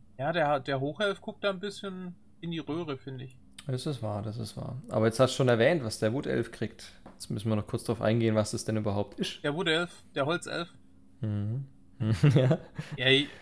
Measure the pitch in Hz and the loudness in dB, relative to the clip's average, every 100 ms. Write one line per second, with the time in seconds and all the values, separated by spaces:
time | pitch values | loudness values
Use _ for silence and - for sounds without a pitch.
0 | - - 139 170 147 147 131 139 139 151 | -14 -6 -2 2 2 2 0 -2 -2 0
1 | 208 190 - 202 202 190 202 196 202 185 | -2 -2 -8 -4 -2 -2 -6 -8 -8 -8
2 | 180 175 - - 165 165 - 156 165 135 | -10 -12 -18 -12 -8 -6 -4 -4 -4 -6
3 | - 131 110 - - - - 127 160 131 | -8 -10 -12 -16 -20 -14 -6 -4 -4 -4
4 | 107 104 107 113 110 - - 120 - - | -4 -4 -4 -6 -8 -8 -8 -8 -4 2
5 | 110 - 131 - 131 117 120 170 117 - | 4 6 4 4 4 6 6 4 0 0
6 | 110 123 156 131 117 - 107 - - - | 0 0 -2 -2 -2 -4 -8 -8 -20 -20
7 | - - - 113 110 107 110 113 - 110 | -20 -14 -8 -4 0 -2 -2 -4 -4 0
8 | 110 117 113 107 104 117 - 110 104 101 | 2 4 4 4 2 -2 -2 -2 0 0
9 | 101 - 226 - 147 147 185 156 175 - | -2 -4 -6 -4 -4 -2 2 2 0 -6
10 | - 156 139 170 - 156 175 - - - | -8 -2 0 -2 -4 -6 -6 -12 -20 -20
11 | - - 113 104 104 123 139 - - - | -20 -6 -4 -2 -2 -4 -6 -14 -16 -4
12 | 110 110 147 139 127 160 - - - 147 | 0 2 4 6 4 2 -4 -14 -10 0
13 | 127 135 143 - | 4 4 2 -6